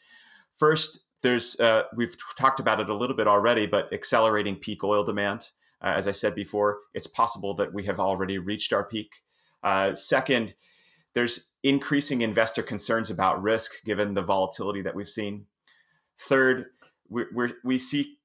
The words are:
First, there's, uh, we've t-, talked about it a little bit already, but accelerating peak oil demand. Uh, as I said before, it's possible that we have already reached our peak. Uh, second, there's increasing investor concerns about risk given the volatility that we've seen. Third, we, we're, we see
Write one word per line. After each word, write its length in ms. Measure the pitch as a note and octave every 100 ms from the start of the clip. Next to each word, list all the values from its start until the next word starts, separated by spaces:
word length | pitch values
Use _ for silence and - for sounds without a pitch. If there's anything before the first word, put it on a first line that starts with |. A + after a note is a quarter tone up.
| _ - - - _
First, 520 | - D3+ D#3+ - - _ _
there's, 360 | B2+ A#2+ - -
uh, 260 | A#2 A2 - A2+
we've 160 | A#2
t-, 100 | - - -
talked 240 | C3 C3
about 200 | A2 A2
it 100 | G2+
a 40 |
little 220 | G#2 B2 A2+
bit 100 | G#2
already, 400 | G2+ A2+ A#2 G#2
but 260 | G2+ -
accelerating 640 | G2+ - A#2+ A2 G#2+ G#2 F#2+
peak 280 | - G2+
oil 180 | G2 G#2
demand. 480 | G#2 G2+ G2+ A2 - _ _ -
Uh, 60 | F#2+
as 200 | E2+ G2
I 40 |
said 220 | - G#2+
before, 440 | G2+ G2+ G#2 G#2 G2+ _
it's 120 | - -
possible 460 | - A#2 - G2
that 200 | F#2+ G2
we 100 | G2+
have 160 | G2 F#2
already 380 | F#2+ F#2+ F#2 G2
reached 340 | F2+ G#2 -
our 120 | G#2
peak. 260 | G2+ A2 G#2+ - _ _ _ _
Uh, 300 | G#2 F#2+ G2
second, 600 | - - C3+ C3 B2 G#2 - _ _ _ _ _
there's 360 | B2 A#2+ - - _
increasing 600 | C3+ C#3 - C#3+ C#3+ B2+
investor 400 | A2+ G#2+ A2+ -
concerns 480 | G2+ G#2 - A2+ G2
about 320 | E2+ F#2+ F2+
risk 300 | G2+ A2+ - -
given 300 | G#2+ G2+ G#2
the 80 | G2
volatility 600 | F#2 G2 F#2 - G2+ G2
that 120 | F#2
we've 140 | F#2+ G2
seen. 380 | - G#2 G#2 G2+ _ _ _ _ _ _ -
Third, 480 | - C3+ C3 B2+ - _ _ _ -
we, 140 | A#2 -
we're, 160 | A#2 B2 A#2+
we 160 | B2+ B2+
see 360 | - D3 C#3+ -